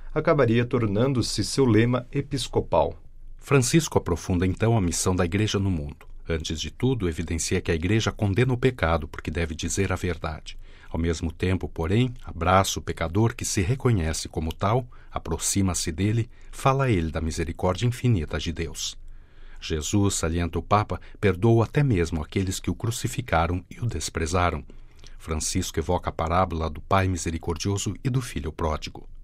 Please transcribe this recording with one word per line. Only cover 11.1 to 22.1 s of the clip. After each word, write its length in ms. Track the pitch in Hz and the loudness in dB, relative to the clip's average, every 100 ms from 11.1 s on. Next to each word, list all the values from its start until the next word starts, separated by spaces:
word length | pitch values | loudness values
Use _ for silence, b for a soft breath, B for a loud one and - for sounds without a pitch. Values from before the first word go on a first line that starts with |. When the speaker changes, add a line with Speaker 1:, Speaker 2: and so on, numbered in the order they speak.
| 80 82 | 0 -4
Speaker 2:
tempo, 360 | - 92 95 73 | -2 0 0 -2
porém, 460 | - 82 107 127 120 | -4 0 2 2 -2
abraça 540 | - 76 85 92 98 - | -10 -2 4 6 4 0
o 40 | |
pecador 520 | 78 80 82 87 113 | -6 -4 0 2 2
que 100 | - | 2
se 160 | - - | -2 0
reconhece 680 | 87 127 127 107 80 80 - | 0 2 2 2 2 -2 -6
como 260 | - 80 | -4 -4
tal, 320 | - 98 123 123 b b | -2 0 0 -2 b b
aproxima-se 800 | - - 80 - 101 95 87 - | -8 -4 -4 0 2 2 0 -4
dele, 400 | 80 101 113 110 b b | 0 0 0 -2 b b
fala 320 | - 135 135 | -2 2 2
a 60 | 135 | 4
ele 200 | 98 80 | 2 2
da 100 | 80 | -2
misericórdia 680 | 80 80 80 80 92 90 120 | -2 -2 -4 -2 -2 0 0
infinita 500 | 120 123 107 73 78 | 0 2 2 0 -4
de 140 | 80 | -4
Deus. 440 | 80 78 73 - - b b b b b b | -4 -6 -6 -8 -10 b b b b b b
Jesus, 540 | - 80 71 104 98 | -4 -4 2 4 4
salienta 420 | - 82 85 87 85 | 2 0 0 0 -2
o 60 | |
Papa, 380 | - 104 104 87 B - | 2 2 2 -4 B 0
perdoou 440 | 101 87 110 113 | 2 4 6 6
até 180 | 107 - | 4 2
mesmo 400 | 143 95 82 | 4 4 2